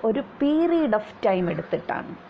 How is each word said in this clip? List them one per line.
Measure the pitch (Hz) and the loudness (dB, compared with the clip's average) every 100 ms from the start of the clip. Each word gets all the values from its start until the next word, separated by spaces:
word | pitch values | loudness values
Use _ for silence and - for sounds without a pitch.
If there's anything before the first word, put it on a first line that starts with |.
| 226 | 0
ഒരു | 214 - - | 0 -4 0
period | 285 302 339 339 302 214 | 2 4 4 4 2 0
of | 214 - 220 | -2 -2 0
time | 190 175 | 2 0
എടുത്തിട്ടാണ് | 151 - 160 - - - 170 | -2 -4 -6 -4 -6 -6 -14